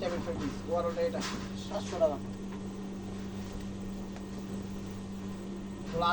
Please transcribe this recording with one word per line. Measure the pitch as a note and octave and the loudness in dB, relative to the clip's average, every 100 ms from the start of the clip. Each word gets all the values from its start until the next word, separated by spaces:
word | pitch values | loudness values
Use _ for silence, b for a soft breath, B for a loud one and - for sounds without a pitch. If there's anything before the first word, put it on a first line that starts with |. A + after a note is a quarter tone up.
টাইপের | F3+ F3 - | 2 2 0
ফেব্রিক্স, | - - - B4 | 0 0 0 2
ওভারঅলটা | B4 B4+ - - | 4 4 4 4
এটা | - - - - - - | 4 0 -2 -2 -4 -2
সাতশো | E4+ - F4 | -2 0 6
টাকা। | D#4+ C#4+ - - - - - - - - - - - - - - - - - - - - - G2 - G2 G2 G2 G2 G2 G2 - - - - - - - - | 6 6 -2 -4 -6 -4 -4 -4 -6 -4 -4 -4 -4 -4 -4 -4 -4 -4 -4 -4 -4 -6 -6 -6 -4 -4 -4 -4 -4 -4 -4 -4 -4 -4 -4 -4 -6 -4 0
হলো | E3 F3 | 4 6